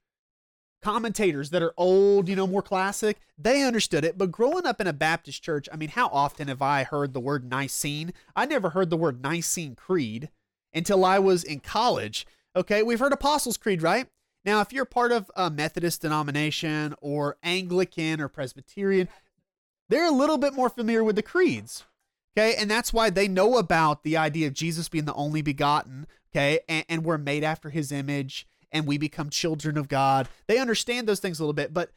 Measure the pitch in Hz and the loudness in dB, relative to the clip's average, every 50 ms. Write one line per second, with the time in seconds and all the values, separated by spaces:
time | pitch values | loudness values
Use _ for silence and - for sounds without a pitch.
0 | _ _ _ _ _ _ _ _ _ _ _ _ _ _ _ _ - 214 208 233 | _ _ _ _ _ _ _ _ _ _ _ _ _ _ _ _ -4 -2 -2 -2
1 | 226 226 202 - 214 185 151 139 143 143 165 180 165 165 - - 175 180 185 196 | -2 -2 -2 0 0 0 0 0 -4 -2 0 0 0 0 0 2 2 4 6 6
2 | 196 202 202 196 175 170 196 185 190 190 185 202 - - 196 185 190 196 202 - | 6 6 6 4 4 2 0 0 0 0 0 -2 -2 -2 -2 -2 0 -2 -2 -2
3 | 220 214 208 - _ _ _ - 147 220 262 285 277 262 233 214 - - - 151 | -2 -2 -2 -4 _ _ _ -4 0 2 2 4 2 2 2 0 0 0 0 0
4 | 151 170 151 185 196 185 160 - 233 269 320 370 349 285 226 - 208 180 151 139 | 0 0 0 0 -2 -2 0 0 0 0 2 0 -2 -2 -2 -2 -2 -2 -2 0
5 | 156 156 165 165 - - 135 - - - 156 147 139 - - 156 156 151 - 240 | 0 0 0 -2 -4 -8 -16 -12 -6 -4 -4 -4 -4 -8 -10 -10 -10 -6 -2 0
6 | 247 - - 139 143 143 - - 151 139 131 131 139 135 143 139 131 - 156 147 | 0 2 2 2 2 2 0 -4 -8 -8 -4 -2 0 0 2 0 0 -2 -2 -2
7 | 143 139 127 135 120 139 147 143 127 123 127 135 139 127 - - - 147 147 151 | -2 -2 -4 -4 -4 -2 -4 -4 -4 -4 -4 -4 -4 -4 -4 -6 -6 -4 -6 -6
8 | 160 175 - - _ _ - - - 294 311 262 190 175 147 190 190 165 170 160 | -8 -10 -12 -14 _ _ -4 -2 -2 0 0 0 0 0 0 0 0 0 0 0
9 | 170 156 127 123 131 139 165 170 165 - - 190 165 139 117 - - - 185 175 | 0 0 -2 -2 -4 -4 -4 -2 -2 -4 -4 -4 -6 -8 -12 -12 -4 -2 0 0
10 | 131 110 107 127 147 151 _ _ _ _ _ _ _ _ - 160 175 - 202 190 | 0 -2 -4 -8 -10 -12 _ _ _ _ _ _ _ _ -6 -4 0 2 4 4
11 | 185 185 190 196 190 190 185 175 170 - 151 135 - - - 214 233 247 190 104 | 6 6 6 4 4 4 4 2 0 -4 -10 -10 -8 -6 -2 0 2 2 2 0
12 | 107 107 110 - - - _ _ _ _ - 180 180 - 214 214 220 233 233 220 | -2 -6 -6 -8 -10 -12 _ _ _ _ -4 -2 0 2 2 2 2 2 2 2
13 | 262 285 277 277 - 285 302 285 - 247 208 - - 220 190 165 160 165 190 240 | 2 2 0 2 2 2 2 2 0 -2 -4 -4 -2 -2 0 2 2 2 2 2
14 | 262 - _ _ _ _ _ _ - 196 208 214 202 - 247 277 254 - - 247 | 0 -4 _ _ _ _ _ _ -2 0 2 2 2 0 -2 -6 -4 -2 0 0
15 | 247 240 240 226 190 - - - 185 170 151 143 151 160 - 180 170 175 165 - | 2 2 2 0 -2 -4 -4 -2 -2 -2 -2 -2 -4 -4 -4 -2 -2 -2 -2 -2
16 | - 156 156 151 151 143 135 147 151 151 147 - - 156 151 151 151 151 151 - | -2 -2 0 0 0 0 0 0 0 -2 -2 -2 -4 -4 -2 -2 -4 -4 -6 -8
17 | - 147 143 147 143 143 - _ - 170 180 185 190 175 180 185 185 - - 175 | -8 -6 -4 -2 -2 -4 -4 _ -6 -4 -4 -4 -2 -2 0 0 0 0 -2 -4
18 | 160 160 160 156 147 135 - - 139 127 - - - _ - 202 196 196 196 185 | -2 -2 -2 -2 -4 -6 -6 -8 -10 -10 -10 -14 -20 _ -8 -4 0 2 2 2
19 | 180 175 - - _ _ _ _ _ _ _ _ _ _ _ _ _ - 202 294 | 2 0 -4 -16 _ _ _ _ _ _ _ _ _ _ _ _ _ 0 2 2
20 | 339 339 294 254 277 302 311 269 277 285 277 269 254 233 - 240 226 220 233 226 | 4 4 4 4 4 4 2 2 2 0 0 0 -2 -2 -2 -2 -2 0 2 2
21 | 226 220 202 202 - - - 349 370 285 135 107 101 117 - - - _ _ _ | 4 2 2 0 -2 0 2 4 4 4 2 0 -6 -10 -16 -16 -18 _ _ _
22 | _ _ _ _ _ _ - 214 220 226 233 - 214 202 214 233 233 - - 226 | _ _ _ _ _ _ 0 2 2 2 2 0 0 0 0 0 0 0 2 2
23 | 226 220 175 190 202 208 185 185 190 220 254 233 185 160 175 165 160 151 147 - | 2 2 4 2 2 2 4 4 4 6 6 4 4 4 4 4 4 4 2 0
24 | - 156 156 160 156 156 151 165 156 143 139 - 160 170 165 165 165 - - 156 | -2 0 0 2 2 0 0 0 -2 -2 -2 -4 -4 -4 -4 -4 -6 -4 -4 -4
25 | 151 151 - - 143 147 151 156 147 147 143 139 147 143 147 156 - - 131 131 | -4 -4 -4 -4 -4 -2 -2 -2 -2 -2 -2 0 2 2 2 2 0 -4 -12 -16
26 | 151 - - _ _ _ - 160 143 139 156 165 - - 160 156 - - 165 160 | -18 -18 -20 _ _ _ -2 0 2 2 2 0 0 -2 -4 -4 -4 -4 -4 -4
27 | 160 170 165 151 147 143 143 151 151 156 160 - - 151 143 165 147 135 143 139 | -2 0 -2 -2 -2 -2 -2 -2 0 -2 -2 -4 -6 -8 -4 -4 -4 -4 -4 -6
28 | 139 139 143 143 135 135 - - - _ _ _ _ _ - 156 156 143 143 143 | -4 -2 -2 -4 -4 -6 -8 -14 -16 _ _ _ _ _ -6 -4 -2 -2 -2 -2
29 | 156 151 - - 151 147 - - - 170 160 151 151 156 151 151 143 139 139 135 | -2 -4 -6 -6 -8 -6 -4 -2 -2 -2 -2 -2 -4 -4 -2 -2 -2 -2 0 2
30 | 135 139 135 139 127 - - _ _ - 214 254 262 240 220 - - - 240 247 | 2 4 4 2 0 -2 -8 _ _ 0 0 2 2 0 0 -2 -2 -4 -4 -4
31 | 240 214 202 190 - 190 170 147 160 147 147 147 143 131 156 180 170 - _ | -2 -2 -2 -2 -2 -6 -6 -4 -4 -4 -2 -2 -4 -4 -2 -4 -4 -6 _